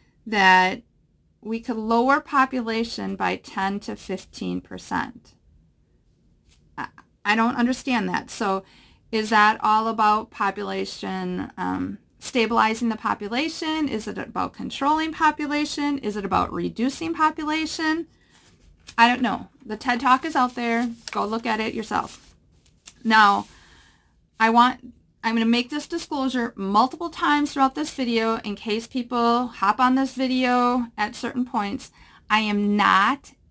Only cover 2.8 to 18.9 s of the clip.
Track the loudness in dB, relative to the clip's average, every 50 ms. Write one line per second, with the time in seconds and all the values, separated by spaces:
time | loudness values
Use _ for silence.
2.8 | -2 -4 -4 -6 -6 -6 -4 -2 -2 -2 -2 -4 -8 -10 -6 -4 -2 -2 -2 -4
3.8 | -8 -10 -12 -12 -8 -8 -8 -8 -10 -16 -12 -8 -6 -6 -6 -6 -8 -10 -16 -16
4.8 | -10 -6 -6 -4 -4 -6 -10 -18 -20 -20 _ _ _ _ _ -20 _ _ _ _
5.8 | _ _ _ _ _ _ _ _ _ _ _ _ _ _ _ _ _ _ _ -14
6.8 | -14 -14 _ -20 _ _ _ _ _ 0 2 4 2 2 2 0 0 0 0 -2
7.8 | -2 -2 -2 0 0 -2 -2 -4 -6 -6 -6 -4 -2 -2 -2 -2 -4 -10 -20 -20
8.8 | _ _ _ _ _ _ -4 -4 -2 2 4 4 6 4 4 2 2 2 2 2
9.8 | 2 0 0 2 2 2 2 2 -2 -6 -6 -4 -4 -4 -4 -4 -8 -6 -4 -6
10.8 | -6 -6 -8 -8 -8 -8 -6 -6 -6 -6 -6 -6 -8 -10 -8 -8 -6 -4 -4 -4
11.8 | -6 -6 -8 -12 _ _ _ _ -12 -4 0 0 0 2 2 2 2 2 0 0
12.8 | -2 -2 -2 -2 -2 -4 -4 -4 -6 -4 -4 -4 -4 -4 -6 -6 -4 -4 -2 -2
13.8 | -2 -2 -4 -6 -6 -8 -8 -8 -10 -8 -6 -6 -6 -6 -6 -10 -10 -10 -6 -2
14.8 | 0 0 0 0 -2 -4 -2 0 0 0 0 0 -4 -4 -2 -2 -2 -4 -4 -4
15.8 | -2 -2 -4 -4 -4 -6 -6 -6 -4 0 0 0 0 0 -4 -4 -6 -4 -4 -2
16.8 | -2 -2 -2 -4 -6 -6 -2 0 0 0 0 -2 -4 -2 -2 -2 -2 -4 -4 -4
17.8 | -2 -2 -2 -2 -4 -10 _ _ _ _ _ _ _ _ _ _ _ -20 -20 _
18.8 | _ -6